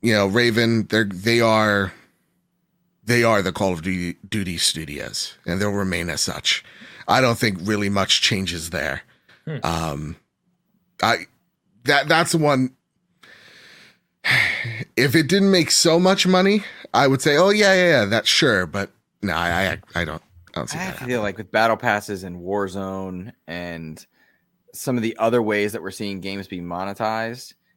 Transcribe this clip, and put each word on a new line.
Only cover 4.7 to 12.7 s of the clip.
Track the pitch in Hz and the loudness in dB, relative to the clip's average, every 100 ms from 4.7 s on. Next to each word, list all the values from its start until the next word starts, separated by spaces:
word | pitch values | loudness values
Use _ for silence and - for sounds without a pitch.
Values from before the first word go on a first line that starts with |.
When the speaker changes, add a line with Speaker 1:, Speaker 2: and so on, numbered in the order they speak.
| 78 76 71 - - - - | -2 -8 -10 -10 -8 -10 -10
Speaker 1:
and | - 90 | -6 -2
they'll | 104 | -2
remain | 101 95 87 85 | -2 -2 -4 -4
as | 73 | -4
such. | - - - - - - - - - | -4 -4 -2 -2 -4 -20 -20 -18 0
I | 127 | 2
don't | 131 117 | 2 2
think | 117 92 | 0 -2
really | 92 107 101 | -2 -2 0
much | 101 92 - | 0 0 2
changes | - 101 95 87 82 | 2 0 -4 -6 -6
there. | 85 71 67 - _ _ _ - | -6 -4 -6 -10 _ _ _ -12
Speaker 2:
Hmm. | 156 | -6
Speaker 1:
Um, | - 82 82 73 73 85 _ _ _ _ _ _ _ _ | -4 -2 -4 -6 -8 -12 _ _ _ _ _ _ _ _
I, | 104 107 87 _ _ _ _ _ | 0 0 -4 _ _ _ _ _
that, | - 143 147 | 0 2 4
that's | 165 170 | 2 4
the | 165 | 2
one. | 151 135 127 | 2 2 0